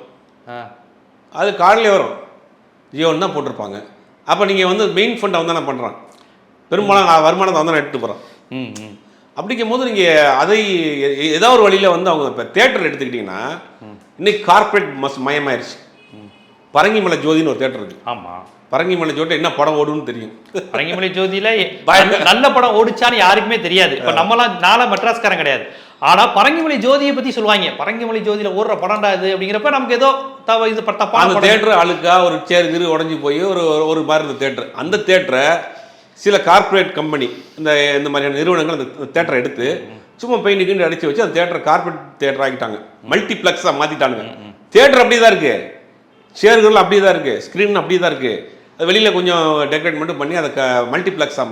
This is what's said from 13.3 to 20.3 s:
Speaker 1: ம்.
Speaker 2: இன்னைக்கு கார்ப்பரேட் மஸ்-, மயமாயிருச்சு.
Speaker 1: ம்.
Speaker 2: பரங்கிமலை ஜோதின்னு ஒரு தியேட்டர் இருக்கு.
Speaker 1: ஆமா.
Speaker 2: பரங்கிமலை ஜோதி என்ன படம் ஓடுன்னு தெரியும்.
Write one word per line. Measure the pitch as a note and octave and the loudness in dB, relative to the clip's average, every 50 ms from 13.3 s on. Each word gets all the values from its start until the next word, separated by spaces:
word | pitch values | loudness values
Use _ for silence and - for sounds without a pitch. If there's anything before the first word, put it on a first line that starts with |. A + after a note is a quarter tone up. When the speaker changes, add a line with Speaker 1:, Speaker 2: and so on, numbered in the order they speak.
| F#2 G2 A2+ C#3 E3 F3+ - - - - | -10 -10 -10 -10 -10 -12 -16 -20 -20 -20
Speaker 1:
ம். | A#2 G#2+ G#2 G2+ _ _ _ | -20 -20 -20 -20 _ _ _
Speaker 2:
இன்னைக்கு | - E3 G#3 G#3 G3+ - | -4 -2 -2 -2 -2 2
கார்ப்பரேட் | F3+ F3 G#3 G#3+ G#3 G3+ G3+ E3+ - C#3 C3+ | 4 4 4 4 2 0 0 0 -2 -8 -6
மஸ்-, | C3+ C#3 C3+ C3 B2+ | -8 -8 -6 -6 -4
மயமாயிருச்சு. | C3+ D3 D3 C#3+ C#3 B2+ A2+ A#2 - - - - _ _ _ _ _ - | -4 -2 -2 -2 -2 -4 -4 -6 -10 -16 -20 -20 _ _ _ _ _ -20
Speaker 1:
ம். | G#2+ G#2+ G#2 _ _ _ _ _ _ _ _ - | -20 -20 -20 _ _ _ _ _ _ _ _ 0
Speaker 2:
பரங்கிமலை | C#3+ E3 G#3 A3 G#3+ F#3+ F3+ E3 | 2 2 4 2 2 0 0 -2
ஜோதின்னு | C#3+ C3+ D3+ D#3+ D#3+ D#3+ | 0 0 0 2 2 2
ஒரு | D3 B2 | 0 -2
தியேட்டர் | A2+ C3 B2+ A#2 - G#2 | -2 -4 -4 -4 -6 -12
இருக்கு. | F#2 F2+ - - A#2+ | -14 -16 -14 -10 -10
Speaker 1:
ஆமா. | A#2+ G#2 F2+ F2 F2 F2+ F#2 - _ _ _ - | -10 -10 -12 -16 -18 -18 -20 -20 _ _ _ -4
Speaker 2:
பரங்கிமலை | - C3+ E3+ F#3 F#3 E3+ D#3+ D#3 C#3+ | -4 -2 0 0 -2 -2 -2 -2 -2
ஜோதி | C#3+ D#3+ D#3+ E3+ | -4 -2 -2 -2
என்ன | C#3+ E3 E3 | -2 -2 -2
படம் | - C#3 D3 D#3 D#3 | 0 0 0 0 2
ஓடுன்னு | D3 D3 D3 D3+ D3+ C#3 | 0 0 -2 -2 -6 -6
தெரியும். | B2 A2+ A#2 A2 G#2+ | -8 -10 -12 -12 -16